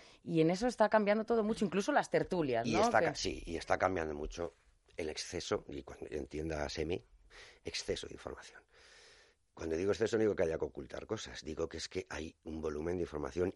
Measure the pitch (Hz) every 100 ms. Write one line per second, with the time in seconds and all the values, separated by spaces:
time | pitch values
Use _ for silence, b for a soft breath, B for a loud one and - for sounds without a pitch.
0 | B B - 165 160 185 247 - 208 220
1 | 202 214 214 233 214 226 196 190 247 269
2 | - 165 - 185 143 117 117 147 233 110
3 | 98 - 92 71 - 80 - 92 92 90
4 | 80 73 78 - 85 - _ _ _ -
5 | 78 76 - 87 - 101 - 69 - -
6 | - 71 69 76 80 76 71 80 78 92
7 | - - - B B B - - - 85
8 | - - - - - - _ b b b
9 | b b b b _ - 82 80 98 98
10 | 110 110 107 90 85 80 73 73 67 -
11 | - 110 - - 71 78 82 80 - 92
12 | - 76 78 - - 78 78 76 85 90
13 | 82 76 69 87 90